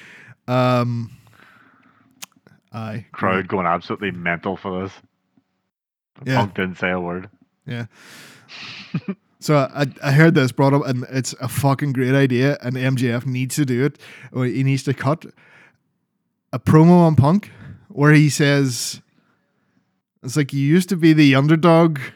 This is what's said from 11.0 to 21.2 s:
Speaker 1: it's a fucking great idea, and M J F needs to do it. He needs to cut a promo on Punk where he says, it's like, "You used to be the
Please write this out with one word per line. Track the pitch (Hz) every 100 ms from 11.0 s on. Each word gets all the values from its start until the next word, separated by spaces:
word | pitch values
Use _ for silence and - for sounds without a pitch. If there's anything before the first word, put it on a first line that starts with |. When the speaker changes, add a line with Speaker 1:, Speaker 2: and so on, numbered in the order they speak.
| 131
Speaker 1:
it's | 131 -
a | - 127
fucking | - 139 135 147
great | 131 127
idea, | 139 135 123 139 -
and | 123 131
M | 131 127
J | 123
F | 120 131
needs | 127 131 -
to | 135
do | 123
it. | 147 - - - -
He | 127 127 113
needs | 135 135
to | 143
cut | 131 135 160 - _ _ _ _ _ _ _ _ _ _ _ _
a | 127
promo | - 156 170 180 165
on | 131
Punk | 139 202 - - - - _
where | 127 147
he | 151 147
says, | - 143 143 135 117 - - _ _ _ _ _ _ _ _ _ _ _ _
it's | 127 151
like, | 139
"You | 139 139
used | 180 -
to | 180
be | 165
the | 156